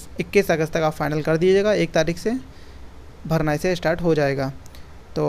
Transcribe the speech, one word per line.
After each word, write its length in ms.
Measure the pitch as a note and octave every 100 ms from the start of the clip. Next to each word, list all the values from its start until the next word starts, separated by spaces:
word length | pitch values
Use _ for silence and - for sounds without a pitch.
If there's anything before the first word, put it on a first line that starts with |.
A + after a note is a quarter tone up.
| - -
इक्कीस 320 | F3 G3+ F#3
अगस्त 220 | E3 D#3+
तक 80 | E3+
आप 120 | D#3
फाइनल 280 | D3+ D3 D3+
कर 160 | D3+ D#3+
दीजिएगा, 360 | F#3 F#3+ G#3
एक 180 | F#3+ E3+
तारीख 260 | E3 D#3+ E3+
से 160 | A3 B3+ - - - - - - - - D3+
भरना 260 | D#3+ D#3
इसे 220 | D3+ F#3 F3
स्टार्ट 260 | D#3 E3+
हो 120 | E3+ D#3
जाएगा। 360 | C#3 C3+ C3+ C3+ - - - - -
तो 100 | -